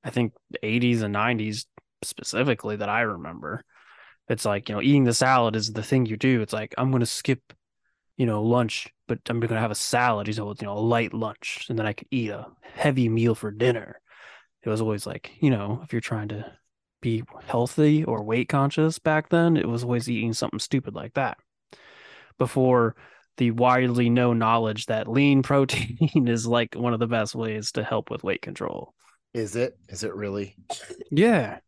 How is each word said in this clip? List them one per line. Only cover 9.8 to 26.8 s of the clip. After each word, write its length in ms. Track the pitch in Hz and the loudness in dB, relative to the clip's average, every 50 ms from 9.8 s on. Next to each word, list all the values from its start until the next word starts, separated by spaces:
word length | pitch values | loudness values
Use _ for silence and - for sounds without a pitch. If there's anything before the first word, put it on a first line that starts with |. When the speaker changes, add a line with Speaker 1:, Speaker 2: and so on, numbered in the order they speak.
| - - - 123 123 123 113 104 101 101 | -4 0 0 2 2 2 0 0 -2 -6
Speaker 1:
He's 100 | 107 110 | -6 -6
always, 220 | 104 101 104 - | -6 -8 -8 -8
you 60 | 107 101 | -8 -6
know, 100 | 101 104 | -4 -2
a 20 | |
light 320 | 110 117 117 117 117 104 - | 0 2 2 2 2 0 -4
lunch, 520 | - 113 110 107 _ - - - - - - | -6 -6 -6 -8 _ -12 -12 -12 -12 -8 -6
and 100 | 127 113 | -4 -2
then 80 | 107 | -2
I 60 | 107 104 | -4 -4
could 140 | - - _ - | -6 -10 _ -4
eat 180 | 127 117 107 | -2 -2 -2
a 160 | 104 - - - - _ _ | -6 -10 -12 -16 -20 _ _
heavy 460 | - - - - 147 135 131 123 113 | -20 -10 0 0 2 2 4 2 2
meal 260 | 113 113 113 120 110 | 2 2 2 2 2
for 160 | - - 107 | 0 -4 -10
dinner. 500 | 104 107 117 127 120 113 101 - - - _ _ - - - - - - _ _ _ _ _ | -4 0 0 0 0 0 -6 -12 -18 -20 _ _ -20 -20 -20 -20 -20 -20 _ _ _ _ _
It 60 | 117 | -4
was 120 | 107 107 | -2 -2
always 260 | 110 110 107 101 - | 0 -2 -2 -4 -6
like, 260 | - - - - - - - | -8 -10 -12 -14 -16 -6 0
you 100 | - 143 | 2 2
know, 300 | 127 104 101 101 110 123 - | 2 2 -2 -4 -6 -6 -8
if 100 | - - | -6 -6
you're 80 | 117 | -6
trying 280 | - - 113 110 107 104 | -4 -4 -6 -6 -6 -8
to 240 | 107 104 107 - - _ _ _ _ _ _ _ _ _ - | -10 -10 -12 -14 -18 _ _ _ _ _ _ _ _ _ -4
be 220 | 120 113 110 123 - - - - | -2 -2 -2 -4 -8 -16 -20 -12
healthy 580 | - - 117 120 127 - - 151 147 151 151 156 | -4 0 0 0 0 2 2 4 4 4 4 2
or 180 | 143 117 107 104 | 0 -2 -4 -2
weight 260 | 107 113 120 127 - | -2 -2 -2 0 0
conscious 500 | - 143 135 143 - - 156 160 160 - | 2 2 2 2 2 2 2 2 0 0
back 300 | _ 160 156 156 151 - | _ 0 0 0 0 2
then, 260 | - 170 170 170 165 | 2 4 6 6 4
it 120 | 151 - - | 4 2 0
was 160 | 117 120 120 | -2 -2 -2
always 240 | 120 123 120 117 123 | -2 -2 -2 -2 -2
eating 220 | 120 110 113 117 110 | -2 -2 -2 -2 -2
something 260 | - - - - 110 | -2 -4 -4 -4 -6
stupid 340 | - - - 135 - - 104 | -4 -2 -2 -2 -2 -2 -10
like 200 | 101 - 123 _ | -10 -12 -6 _
that. 240 | 135 139 127 - _ _ _ _ _ _ _ - _ - - - - - - - - - _ _ _ | -2 -2 -2 -6 _ _ _ _ _ _ _ -20 _ -20 -20 -20 -20 -20 -20 -20 -20 -20 _ _ _
Before 560 | 131 120 - 135 131 127 127 123 117 113 113 _ - - - _ _ _ _ | -2 0 2 2 4 6 6 6 4 4 0 _ -18 -20 -20 _ _ _ _
the 140 | - 127 120 110 | 0 0 0 2
widely 580 | 117 123 127 127 127 127 123 120 123 123 120 | 4 4 4 6 4 4 2 2 2 4 4
known 280 | 117 127 123 123 117 113 | 4 4 4 4 4 4
knowledge 480 | 113 113 113 117 113 107 107 107 - | 4 4 4 2 2 0 -2 -6 -4
that 220 | - 110 110 107 110 | -4 -2 -4 -2 0
lean 340 | 113 135 139 143 139 135 127 | 2 4 6 6 6 4 4
<laughs> 20 | |
protein 840 | - 143 139 135 131 - - - 113 120 - 160 147 - 160 131 120 | 4 4 4 4 2 0 -4 -4 -6 0 0 0 4 4 4 4 4
is, 180 | 117 113 113 | 2 0 0
like, 280 | 117 117 120 117 110 - | 2 2 2 2 0 -4
one 180 | - | -2